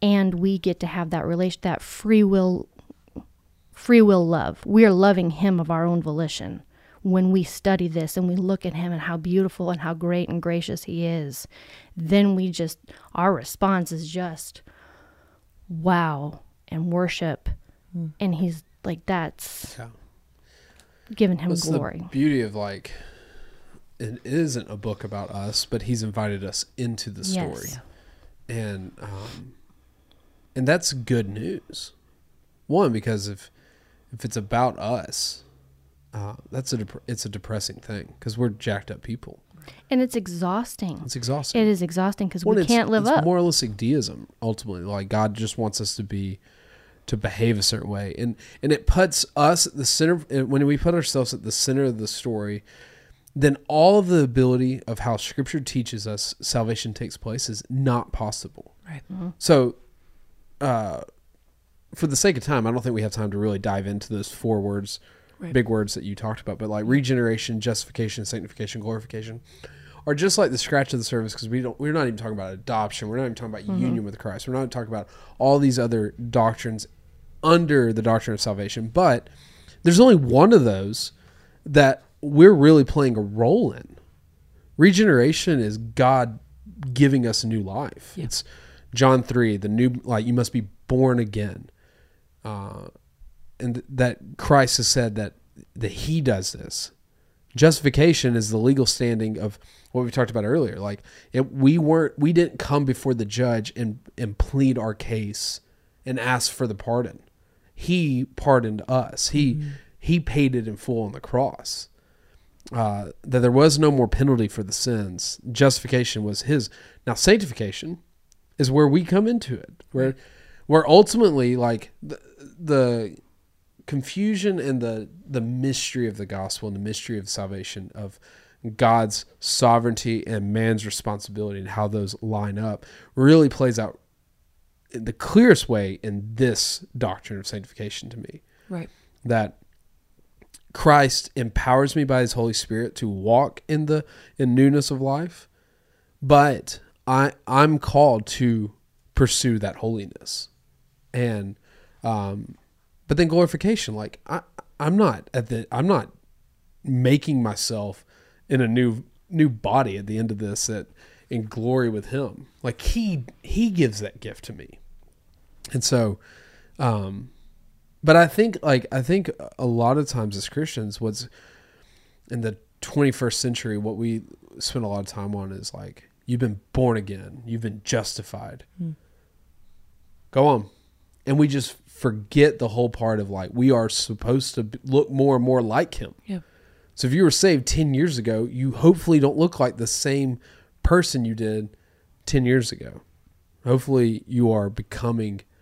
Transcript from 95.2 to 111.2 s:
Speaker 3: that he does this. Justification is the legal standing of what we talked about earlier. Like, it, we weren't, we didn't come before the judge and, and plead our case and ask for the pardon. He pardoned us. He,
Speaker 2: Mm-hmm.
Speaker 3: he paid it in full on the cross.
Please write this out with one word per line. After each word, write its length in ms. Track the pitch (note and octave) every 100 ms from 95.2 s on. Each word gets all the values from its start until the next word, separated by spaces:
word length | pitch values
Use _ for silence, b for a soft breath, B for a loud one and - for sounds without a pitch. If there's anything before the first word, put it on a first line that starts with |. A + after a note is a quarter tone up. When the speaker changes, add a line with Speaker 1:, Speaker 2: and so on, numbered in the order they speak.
| G#2 - _ - - -
Speaker 3:
that 160 | G#2+
he 300 | - B2 D#3+
does 300 | C3 G2 F#2
this. 380 | - - - - _ _ _ _ _ _ A#2
Justification 800 | D#3 D#3 C#3+ C#3 E3 D#3 B2+ A#2
is 160 | G#2+
the 60 | A2
legal 280 | A#2+ C#3 A#2+
standing 540 | - A#2+ A2+ A2 G#2+
of 180 | G#2 - b b b
what 140 | B2+ B2
we 60 |
talked 180 | C3 A2+
about 160 | A2+ G#2
earlier. 320 | D#3+ A#2+ E2+
Like, 240 | G2+ G2+ b b b
it, 180 | B2+ C3+
we 260 | C#3 C3+ E3+
weren't, 380 | D3+ D#3+ D#3 -
we 140 | D3
didn't 260 | F3 F3 -
come 260 | - D3 C3+
before 300 | B2+ C3+ A#2
the 100 | G#2
judge 480 | A2 B2 A2+ G#2+ -
and, 240 | A2+ G#2+ - -
and 200 | A2+ G2+
plead 400 | - C3+ C3+ A#2+
our 160 | A2
case 680 | G#2 - A2 G#2 G#2+ - - _ _ _ _ C3
and 140 | B2+
ask 320 | B2 B2 -
for 160 | - B2
the 80 | G2+
pardon. 440 | - A#2+ A#2 - _ _ _ _ _
He 520 | - - F3+ D#3 B2+ C3+ -
pardoned 480 | C#3+ B2+ A2+ G#2+ -
us. 420 | B2+ A2+ - -
He, 260 | D3 C#3+ D3+
Speaker 2:
Mm-hmm. 140 | D3 C#3 B B
Speaker 3:
he 200 | D3+ E3+
paid 360 | - C3+ C3+ B2
it 120 | A2
in 100 | G2+
full 260 | - A#2
on 80 | G#2
the 60 |
cross. 680 | -